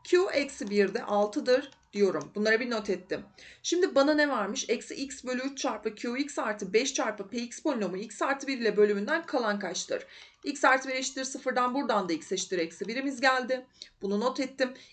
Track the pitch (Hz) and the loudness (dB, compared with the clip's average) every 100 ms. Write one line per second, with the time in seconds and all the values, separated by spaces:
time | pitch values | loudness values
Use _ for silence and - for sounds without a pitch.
0 | - 359 381 285 285 - 208 202 196 226 | 2 2 4 0 -2 -4 -2 2 2 0
1 | - 202 208 202 - 262 285 - _ 202 | 0 2 2 0 2 2 0 -12 _ 2
2 | 196 156 - 202 214 226 247 226 208 180 | 2 2 -4 -2 2 2 2 -2 -2 -4
3 | - 151 - - - - - 339 370 254 | -4 -8 -8 -20 -20 -10 -2 2 4 6
4 | 277 302 294 247 196 262 - 233 - - | 6 6 4 2 -2 -4 -2 -2 -4 -8
5 | 269 - 247 254 269 277 269 214 220 214 | -8 -8 -6 -4 -4 -4 -4 -4 -6 -6
6 | 247 247 285 - 247 208 185 214 262 - | -4 -4 -4 -2 -2 -4 0 2 2 0
7 | 240 208 196 240 240 - 320 247 185 185 | -2 -4 -8 -6 -8 -4 -2 0 -2 -4
8 | 233 - 302 277 277 254 254 190 208 202 | -8 -4 -2 -2 -2 0 2 4 4 4
9 | 208 330 330 294 220 202 185 175 - - | 0 -2 0 -2 0 -2 -4 -6 -4 -6
10 | - - - _ 285 285 277 262 262 262 | -6 -18 -20 _ -8 2 4 4 2 -4
11 | 262 269 262 - 262 247 247 262 240 208 | -4 -6 -6 -6 -2 0 2 0 0 0
12 | 185 160 - 185 - 180 165 - 196 233 | 0 -4 -4 -6 -2 -2 -2 -4 -6 -4
13 | 277 247 262 262 247 254 - _ - _ | -4 2 2 2 0 -4 -6 _ -20 _
14 | 196 202 247 262 262 269 254 262 - | -2 0 0 0 -4 -2 -2 -4 -14